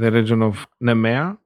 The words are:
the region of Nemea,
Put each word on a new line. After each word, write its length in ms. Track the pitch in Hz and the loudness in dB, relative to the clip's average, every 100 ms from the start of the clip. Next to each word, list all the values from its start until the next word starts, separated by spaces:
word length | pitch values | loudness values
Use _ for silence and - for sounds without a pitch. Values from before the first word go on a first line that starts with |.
the 100 | 113 | 0
region 320 | 113 110 113 | 2 2 0
of 240 | 110 101 - _ | 0 -2 -12 _
Nemea, 560 | 120 113 113 123 170 208 | 0 0 0 -2 -4 -8